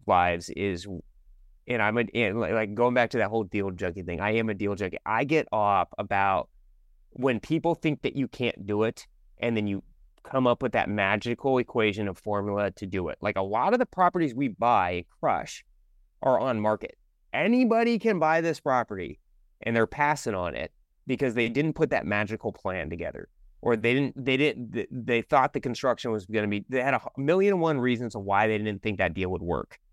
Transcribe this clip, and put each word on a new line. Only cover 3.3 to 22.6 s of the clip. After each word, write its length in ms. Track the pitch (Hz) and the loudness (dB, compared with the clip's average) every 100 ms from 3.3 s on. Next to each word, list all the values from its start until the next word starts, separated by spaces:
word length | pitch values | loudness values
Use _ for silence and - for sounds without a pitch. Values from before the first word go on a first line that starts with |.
| 113 | 0
deal 260 | 98 104 98 | -2 -2 -4
junkie 320 | 90 92 92 | -2 -4 -4
thing, 180 | 87 87 | -6 -4
I 140 | 101 113 | 0 0
am 120 | 113 | 0
a 60 | |
deal 220 | 98 101 98 | -2 -4 -2
junkie. 240 | 95 - - | -4 -6 -2
I 200 | 113 135 | 0 2
get 200 | 156 - | 0 0
off 380 | 110 104 98 87 - | 0 2 2 0 -4
about 520 | 104 98 98 92 - _ _ _ _ _ _ | -2 0 2 0 -2 _ _ _ _ _ _
when 320 | - 131 113 | -2 0 0
people 340 | - 160 165 160 | 0 -2 0 0
think 260 | 160 143 | -2 -2
that 120 | 139 - | -4 -4
you 140 | 127 | -6
can't 360 | - 120 - 98 | -4 -4 -4 -4
do 180 | 104 | 0
it, 220 | 110 - - _ _ - | 0 -2 -16 _ _ -6
and 180 | 120 113 | -2 0
then 100 | 104 | 0
you 160 | 98 - - - _ | -4 -8 -20 -20 _
come 240 | - 135 127 | -4 2 2
up 160 | 120 | 2
with 80 | 127 | 2
that 160 | 113 - | 0 0
magical 680 | 104 98 104 120 117 139 127 | 0 2 0 -2 -2 0 0
equation 500 | 117 120 110 101 101 | 0 2 2 2 -4
of 100 | 92 | -6
formula 540 | 107 101 101 101 101 | -4 -4 -2 -2 -2
to 140 | - 98 | -4 -6
do 240 | 95 85 | -4 -4
it. 80 | - | -4
Like, 160 | 104 98 | -4 -2
a 60 | |
lot 320 | 98 110 160 | -2 0 2
of 60 | 240 | 2
the 60 | 233 | 0
properties 480 | - 180 180 156 | 2 2 4 -2
we 140 | 117 139 | 0 -4
buy 440 | 98 117 110 90 | 0 4 4 2
and 140 | 90 - - | -2 -6 -4
crush 460 | 151 87 - - - _ _ _ _ - | -2 0 -4 -12 -18 _ _ _ _ -4
are 180 | 135 123 | 2 2
on 220 | 131 113 | 2 0
market. 360 | 107 107 - - _ _ _ | 2 0 -4 -14 _ _ _
Anybody 640 | 131 180 247 247 226 233 233 | -2 2 4 4 4 2 2
can 200 | 226 185 | 0 2
buy 200 | 156 165 | 4 4
this 220 | 165 151 | 2 -2
property, 580 | 147 127 113 98 76 - _ _ _ - | 0 2 0 -4 -8 -10 _ _ _ -10
and 120 | 113 117 | -2 2
they're 100 | 110 | 2
passing 480 | - 147 151 123 | 2 0 0 -2
on 220 | 98 87 62 | -4 -4 -4
it 160 | 78 _ _ _ - | -8 _ _ _ -6
because 260 | 127 135 | -2 0
they 160 | 113 117 | 0 0
didn't 240 | 120 156 | 2 -2
put 160 | 151 147 | 0 0
that 160 | 127 87 | 0 0
magical 480 | 104 101 110 110 | -2 -2 -4 -8
plan 360 | 98 | -6